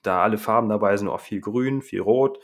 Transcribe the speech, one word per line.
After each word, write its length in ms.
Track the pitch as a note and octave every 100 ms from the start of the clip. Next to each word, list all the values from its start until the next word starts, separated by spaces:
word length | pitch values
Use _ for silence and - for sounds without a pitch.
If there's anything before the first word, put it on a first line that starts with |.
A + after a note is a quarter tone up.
da 200 | G2 F2+
alle 160 | G2 G#2+
Farben 300 | - A2+ A2+
dabei 280 | G#2+ G#2 G2+
sind, 120 | G2+
auch 120 | F#2+
viel 200 | - G2+
Grün, 420 | G#2 A#2 B2+ C3+
viel 180 | - F#2+
Rot, 380 | F#2+ B2 C3+ C3+